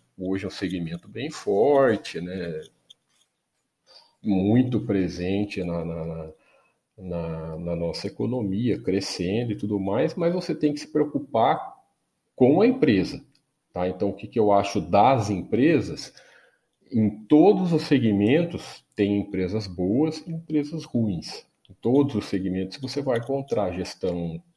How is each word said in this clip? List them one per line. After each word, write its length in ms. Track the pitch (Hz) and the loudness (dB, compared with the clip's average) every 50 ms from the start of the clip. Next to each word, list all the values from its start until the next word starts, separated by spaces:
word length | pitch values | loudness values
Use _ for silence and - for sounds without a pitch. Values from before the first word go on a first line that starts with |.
| _ _ _ | _ _ _
hoje 280 | - 92 92 95 95 101 | -8 -6 -4 -4 -4 -4
um 40 | 92 | -8
segmento 580 | - - 98 87 90 90 85 80 85 85 - | -6 -6 -4 -4 -4 -4 -6 -6 -8 -10 -12
bem 240 | - 104 110 127 165 | -12 -10 -10 -10 -10
forte, 880 | - - - 104 98 98 117 143 147 139 135 123 107 101 - - - 82 | -10 -6 -4 0 2 2 4 4 4 4 4 4 2 0 -2 -8 -10 -8
né? 420 | 85 90 92 95 85 85 80 78 76 - _ _ _ - - _ _ _ _ _ _ _ _ _ _ _ _ _ _ _ _ _ _ _ - - _ _ _ _ | -8 -8 -8 -8 -6 -8 -8 -10 -12 -16 _ _ _ -20 -20 _ _ _ _ _ _ _ _ _ _ _ _ _ _ _ _ _ _ _ -20 -20 _ _ _ _
Muito 600 | - 110 98 92 95 104 113 123 127 123 123 107 | -4 -2 0 2 2 4 4 4 4 2 0 -2
presente 840 | - - 101 95 92 85 78 85 90 92 98 101 104 101 - 107 87 | -2 -2 -2 0 -2 -2 -4 -4 -4 -2 -2 -2 -2 -4 -6 -6 -6
na, 220 | 87 85 85 82 | -4 -4 -6 -6
na, 200 | 82 82 82 80 | -6 -6 -8 -8
na, 260 | 82 82 82 78 78 - _ _ _ _ _ _ _ _ _ _ _ _ | -8 -8 -10 -12 -14 -16 _ _ _ _ _ _ _ _ _ _ _ _
na, 600 | - 95 90 85 85 82 82 80 80 80 80 80 | -14 -10 -8 -6 -6 -6 -6 -6 -8 -8 -8 -8
na 180 | 85 85 85 85 | -8 -6 -4 -4
nossa 320 | 82 85 82 78 - - | -2 -2 -4 -4 -6 -8
economia, 760 | 101 - - 117 113 123 127 110 95 95 104 120 120 92 - | -8 -6 -4 -4 -2 -2 -2 -2 -2 -2 0 0 0 -2 -2
crescendo 680 | - 95 92 98 - - - - 87 90 98 117 123 117 | 0 0 0 0 0 -2 -4 -4 -2 0 0 0 -2 -2
e 60 | 101 | -4
tudo 220 | - - 107 107 98 | -4 -4 -2 -2 -2
mais, 360 | 95 98 98 123 151 165 - | -2 -2 0 0 0 -2 -2
mas 180 | 180 170 170 175 | -2 -2 -2 -2
você 220 | 185 - - 156 | -2 -4 -6 -2
tem 180 | - - 147 147 | 0 0 0 0
que 60 | 147 | -4
se 120 | - - | -6 -2
preocupar 840 | - 151 147 - - 135 - - - 113 - 139 156 - - - - - _ _ _ _ _ _ _ _ _ _ _ | 0 0 0 0 -2 -6 -4 -2 0 2 4 4 2 0 -4 -10 -14 -20 _ _ _ _ _ _ _ _ _ _ _
com 260 | - 127 123 151 180 | 4 6 6 6 6
a 60 | 214 | 6
empresa, 560 | 262 - - - 143 104 92 87 78 - - - _ _ _ _ _ _ _ _ _ - | 4 4 4 4 4 4 4 2 0 -4 -10 -14 _ _ _ _ _ _ _ _ _ -6
tá? 140 | 90 90 | -4 -2
Então, 220 | 92 90 - 104 98 | -2 -2 -2 -2 -4
o 40 | 95 | -4
que, 140 | - - | -6 -10
que 120 | - - 117 | -4 0 2
eu 120 | 107 104 | 4 4
acho 300 | 101 101 101 - - 101 | 4 4 2 0 -2 -4
das 480 | 80 85 92 98 107 131 135 120 104 104 | 0 2 4 6 6 6 6 4 2 0
empresas? 840 | 104 90 87 - - 107 135 160 165 127 95 85 82 - - - - - - _ _ _ _ _ _ _ _ _ _ _ _ _ | -2 -4 -4 -2 0 2 4 4 4 2 0 -2 -8 -12 -14 -16 -18 -20 -20 _ _ _ _ _ _ _ _ _ _ _ _ _
Em 200 | - 113 107 104 - - - | 0 2 2 2 0 -4 2
todos 460 | - 151 151 170 202 214 185 185 175 | 6 6 8 8 8 6 4 2 2
os 120 | 165 151 - | 0 0 2
segmentos, 1000 | - 151 127 117 110 101 98 101 110 135 170 170 170 - - - - - - _ _ _ | 2 2 4 4 4 4 4 4 4 4 4 2 0 -4 -8 -10 -14 -18 -20 _ _ _
tem 240 | - 101 101 101 101 | 0 2 2 2 0
empresas 480 | 98 - - 92 92 90 104 110 104 | -2 -2 -4 -4 -2 -2 -4 -4 -6
boas 580 | 98 87 90 90 92 110 131 156 160 156 - - | -6 -4 -2 0 0 2 2 0 0 -2 -6 -10
e 60 | 175 | -10
empresas 520 | 165 160 - - 156 147 143 147 165 156 135 | -10 -10 -6 -4 -2 -2 -2 -4 -6 -10 -8
ruins. 640 | - - 120 113 107 92 80 - - - - - _ _ _ _ - | -4 -2 -2 0 -2 -2 -6 -8 -12 -14 -18 -20 _ _ _ _ -20
Em 40 | 98 _ | -12 _
todos 360 | - 113 127 143 143 - - | 0 2 4 4 4 2 0
os 100 | 104 - | -4 -4
segmentos, 540 | - - 95 95 92 92 95 95 92 - - | -4 -4 -4 -2 -2 -4 -4 -4 -6 -8 -10
você 200 | 131 123 - 143 | -10 -8 -6 -6
vai 200 | 139 135 120 117 | -2 -2 -2 -2
encontrar 520 | 120 - 135 139 135 - 120 107 101 92 | -2 -4 -4 -4 -4 -4 -2 -2 -2 -2
gestão 720 | 87 92 92 - - - - 92 87 87 85 85 82 82 - _ _ | -4 -6 -8 -8 -8 -6 -4 -4 -4 -4 -4 -6 -8 -10 -14 _ _